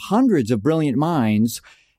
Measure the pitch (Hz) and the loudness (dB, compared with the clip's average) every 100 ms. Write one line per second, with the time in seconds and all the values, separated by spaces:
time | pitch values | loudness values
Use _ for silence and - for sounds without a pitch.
0 | - 214 262 165 107 113 123 160 147 123 | -2 0 2 2 0 -2 0 0 0 0
1 | 160 160 110 107 113 - - - _ | 0 0 0 2 0 -4 -18 -20 _